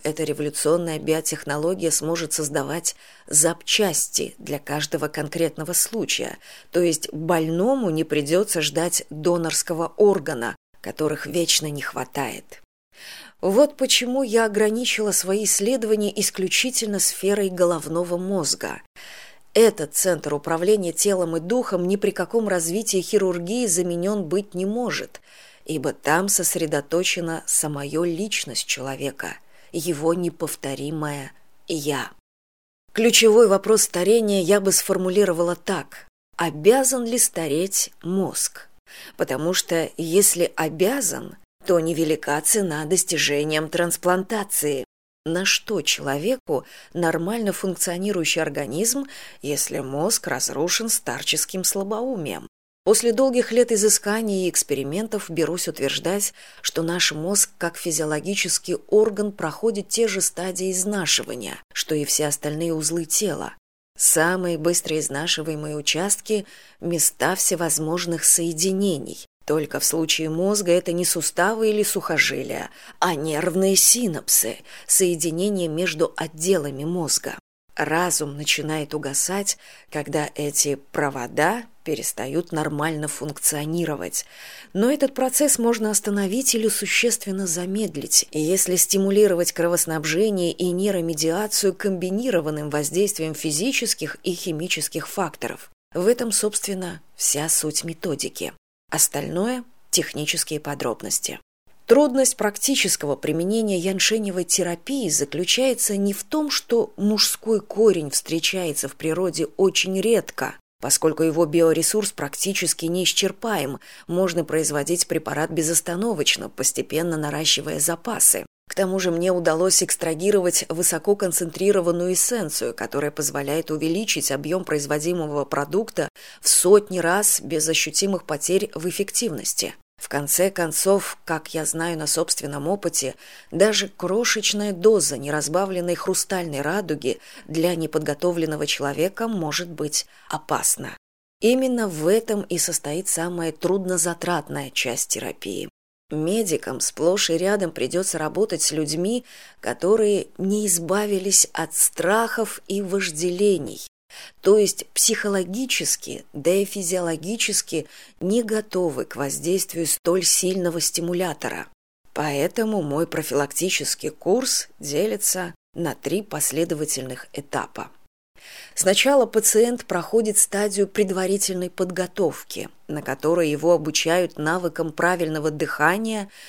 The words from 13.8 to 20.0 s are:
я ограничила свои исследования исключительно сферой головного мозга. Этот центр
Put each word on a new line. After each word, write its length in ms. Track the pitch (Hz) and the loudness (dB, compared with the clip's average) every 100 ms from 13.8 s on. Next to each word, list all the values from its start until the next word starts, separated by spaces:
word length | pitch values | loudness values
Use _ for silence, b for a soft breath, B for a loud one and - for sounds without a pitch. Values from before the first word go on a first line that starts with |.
| 262 - 247 262 | 2 2 2 0
я 200 | 262 226 | 2 2
ограничила 680 | 226 208 214 220 247 - 208 | 2 4 2 2 -2 0 0
свои 320 | - 180 202 | 0 0 0
исследования 680 | 202 - 202 262 220 214 208 - | 2 2 2 0 2 2 0 -2
исключительно 800 | 202 - 185 - 254 247 214 196 | -2 -2 0 0 0 -2 -2 0
сферой 500 | - - 190 208 190 | 0 0 0 2 0
головного 680 | 185 175 165 156 165 175 175 | 2 2 2 -2 -2 -2 -2
мозга. 640 | 185 196 147 - - - - B B B B B - | 0 0 0 -2 -4 -8 -14 B B B B B -2
Этот 400 | 208 226 214 147 | 6 6 4 -2
центр 400 | - | 0